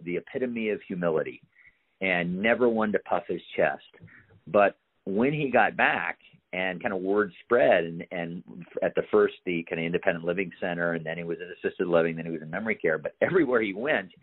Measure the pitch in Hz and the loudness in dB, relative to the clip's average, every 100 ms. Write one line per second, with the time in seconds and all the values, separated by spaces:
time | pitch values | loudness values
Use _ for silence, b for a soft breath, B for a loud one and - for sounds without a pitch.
0 | 82 87 - 135 123 117 110 101 - 90 | -4 -6 -6 -6 -4 -4 -4 -4 -6 -2
1 | 87 78 67 - _ b b b b b | 2 2 -2 -8 _ b b b b b
2 | 95 87 87 92 110 113 123 113 107 101 | 0 0 0 0 2 4 4 2 2 0
3 | - 90 - 87 - - 78 71 - - | 0 -4 -2 -8 -6 0 0 0 -12 -20
4 | B B B B - 104 98 - _ _ | B B B B 0 4 4 2 _ _
5 | - 98 131 151 139 120 92 85 135 131 | -4 0 0 0 2 4 4 4 2 2
6 | 85 - - _ _ 90 92 87 - 95 | -4 -8 -14 _ _ -4 -4 -4 -4 -2
7 | 92 104 101 - - 117 139 95 85 82 | 0 2 0 -2 2 4 6 4 2 -6
8 | - 90 85 87 - - 82 - 90 - | -8 -6 -6 -8 -12 -18 -12 -4 -2 -2
9 | - 107 101 - 90 85 82 82 82 85 | 2 4 4 0 -6 -4 -4 -4 -2 -2
10 | 95 85 82 90 92 - 95 85 87 82 | -2 -2 -2 -4 -4 -6 -6 -2 -2 -2
11 | 80 85 85 82 90 90 98 - 90 85 | -6 -8 -6 -8 -10 -6 -6 -4 2 4
12 | 82 82 82 82 78 90 110 104 85 78 | 2 -2 -6 -8 -8 -6 -4 -2 0 0
13 | 73 - 117 180 127 123 104 95 143 123 | -4 -2 0 2 2 2 0 -4 -2 -2
14 | 92 - | -4 -14